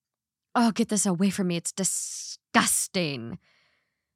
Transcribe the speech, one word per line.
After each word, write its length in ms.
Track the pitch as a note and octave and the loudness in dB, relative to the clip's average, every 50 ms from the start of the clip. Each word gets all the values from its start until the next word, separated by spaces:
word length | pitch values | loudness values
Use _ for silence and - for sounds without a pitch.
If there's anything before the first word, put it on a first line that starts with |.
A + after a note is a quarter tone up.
| _ _ _ _ _ _ _ _ _ _ _ | _ _ _ _ _ _ _ _ _ _ _
oh, 160 | B3 A#3 A#3 | 2 2 4
get 180 | F3+ - A3+ - | 4 2 0 0
this 160 | A3 G3+ - | 0 0 2
away 240 | G#3 F3+ E3 G3 G3+ | 0 2 2 2 0
from 180 | F3+ - G3 F3+ | 2 0 0 0
me. 100 | E3+ E3+ | 0 -2
It's 140 | - - | -4 -6
disgusting. 1700 | - - F#3+ - - - - - - - - - - - _ _ - C3+ - - - - - - - F#3+ F3 D3+ C#3 B2 A2+ A#2 - - - _ _ _ _ _ _ _ _ _ _ _ _ _ _ | -6 -2 -2 -2 -2 -2 -6 -8 -10 -12 -12 -12 -14 -16 _ _ 2 4 4 4 2 -2 -2 -2 -2 -2 -2 -2 -4 -6 -8 -10 -12 -12 -14 _ _ _ _ _ _ _ _ _ _ _ _ _ _